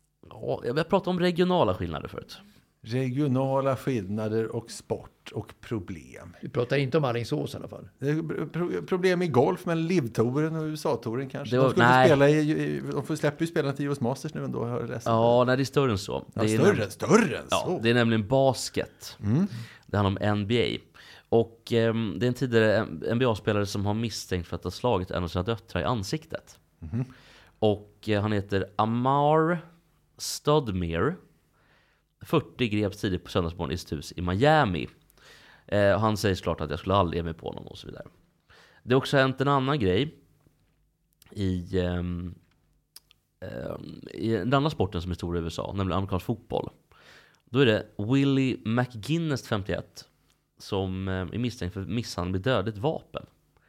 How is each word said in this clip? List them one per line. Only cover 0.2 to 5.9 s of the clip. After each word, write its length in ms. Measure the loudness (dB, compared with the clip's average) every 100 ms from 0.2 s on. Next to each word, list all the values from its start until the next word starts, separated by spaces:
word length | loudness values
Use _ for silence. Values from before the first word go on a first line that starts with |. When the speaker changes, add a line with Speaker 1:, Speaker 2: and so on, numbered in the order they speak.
| -20
Speaker 1:
Ja, 300 | -10 -4 -4
vi 60 | -2
har 160 | -2
pratat 240 | 2 0 2
om 120 | 0
regionala 540 | 2 2 2 4 2
skillnader 340 | 2 -2 -6 -8
förut. 300 | -10 -14 -16 -20 _ _ _
Speaker 2:
Regionala 920 | -6 -2 -2 0 2 2 2 2 0 0
skillnader 720 | -2 -2 -2 -4 -2 -2 -2 -4
och 140 | -8
sport 600 | -12 -8 -8 -8 _ -14
och 200 | -12 -12 -14
problem. 760 | -8 -8 -8